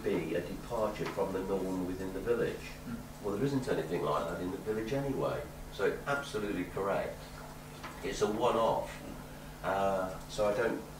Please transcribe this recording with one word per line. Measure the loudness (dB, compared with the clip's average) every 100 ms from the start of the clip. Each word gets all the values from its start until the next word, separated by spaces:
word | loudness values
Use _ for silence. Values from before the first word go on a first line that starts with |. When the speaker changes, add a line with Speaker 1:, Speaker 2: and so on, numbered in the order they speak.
Speaker 1:
be | 2 2 2 0
a |
departure | -2 -6 -4 0 0 0 -2
from | 0 0
the | 0
norm | 0 0 2 0 -2
within | -2 -4
the | -2
village. | 2 4 4 0 -8 -8 -8
Speaker 2:
Mm. | -8 -8 -6
Speaker 1:
Well, | -2
there | 2
isn't | 4 2 2
anything | 2 2 0
like | 2 2 0
that | -2
in | -2
the | -2
village | -2 0 0
anyway, | 0 2 2 0 0 -4 -10 -10
so | 0 2 2 0
absolutely | 0 0 -2 0 0 -2
correct. | 0 2 2 0 -4 -10 -10 -12 -12 -12 -12 -10 -6
It's | -4 2
a | 2
one-off, | 4 4 6 6 4 0 -6 -8 -10 -10 -12 -12 -6
uh, | 0 2 4 4 0 -4 -6
so | 2 4
I |
don't | 4 2 0 -4 -10